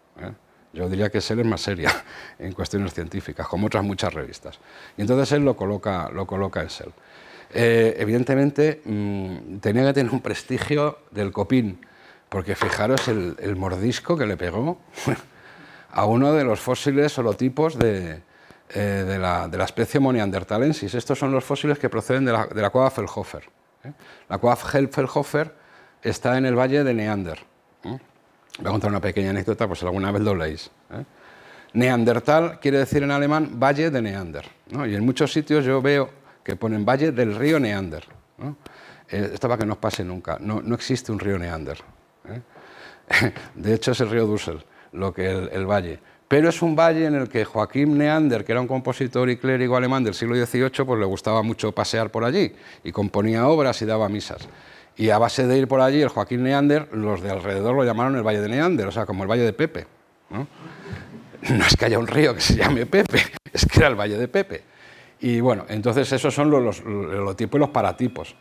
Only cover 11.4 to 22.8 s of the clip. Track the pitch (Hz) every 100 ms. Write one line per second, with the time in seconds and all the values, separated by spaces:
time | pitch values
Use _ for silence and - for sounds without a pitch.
11.4 | 98 131 107 90 - - - - _ 95
12.4 | 90 98 104 - 107 135 - 110 87 -
13.4 | 92 95 95 92 113 127 - 170 107 90
14.4 | 90 95 143 180 - - - - - -
15.4 | - - - - - - 104 117 143 156
16.4 | 131 104 - 127 143 139 147 139 117 -
17.4 | 127 131 160 135 117 98 87 78 - _
18.4 | - - - 101 104 98 95 95 92 87
19.4 | 87 87 95 - 113 143 135 123 101 92
20.4 | 90 107 139 151 101 120 - 135 135 135
21.4 | - 139 151 143 123 113 - 131 131 113
22.4 | 107 104 101 127